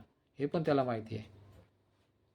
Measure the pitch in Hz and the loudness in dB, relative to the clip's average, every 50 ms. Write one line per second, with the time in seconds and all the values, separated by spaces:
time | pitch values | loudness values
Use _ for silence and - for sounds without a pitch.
0 | - - _ _ _ _ _ - 135 143 - 175 156 156 147 139 131 127 117 110 | -12 -16 _ _ _ _ _ -6 -4 -2 -2 0 2 4 4 4 4 2 0 -2
1 | 107 - 110 107 - - - - - - - - - _ _ _ _ _ _ _ | -4 -6 -8 -8 -10 -12 -18 -20 -20 -20 -20 -20 -20 _ _ _ _ _ _ _
2 | _ _ _ _ _ _ _ | _ _ _ _ _ _ _